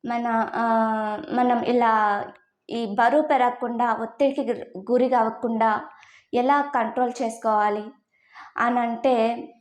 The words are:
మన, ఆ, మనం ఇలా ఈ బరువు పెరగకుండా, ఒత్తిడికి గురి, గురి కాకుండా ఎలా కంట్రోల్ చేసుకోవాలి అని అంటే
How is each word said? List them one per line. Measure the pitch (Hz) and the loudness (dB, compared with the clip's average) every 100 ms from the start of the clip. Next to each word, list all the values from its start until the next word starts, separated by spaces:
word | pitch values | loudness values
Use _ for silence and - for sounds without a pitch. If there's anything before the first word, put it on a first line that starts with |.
| - | -6
మన, | 240 233 226 220 | -4 -2 -2 -2
ఆ, | - 233 226 220 220 214 208 - | -2 0 2 2 0 -4 -6 -4
మనం | 247 247 240 | 0 2 2
ఇలా | 226 247 233 220 214 202 208 - _ _ - | 2 2 4 4 2 0 -4 -14 _ _ -10
ఈ | 233 226 202 | -8 -4 2
బరువు | 233 285 | 4 4
పెరగకుండా, | 302 277 247 247 240 233 240 | 2 2 2 0 -6 -2 0
ఒత్తిడికి | 220 226 - 269 277 | -2 -4 0 0 2
గురి, | 233 233 - - 202 | -4 -4 -6 -14 0
గురి | 247 254 | 2 4
కాకుండా | 247 220 220 233 226 226 214 - - - - _ | 2 2 -2 -4 0 2 0 -4 -20 -20 -20 _
ఎలా | 247 254 285 | -2 2 2
కంట్రోల్ | 277 247 226 254 247 240 | 0 -2 -2 -2 -2 -2
చేసుకోవాలి | 233 226 226 214 208 208 214 - _ _ _ - - - | -6 -4 0 2 2 -2 -8 -18 _ _ _ -20 -14 -4
అని | 240 247 | 0 0
అంటే | 233 233 262 247 226 233 - - | -2 -2 0 2 0 -2 -10 -18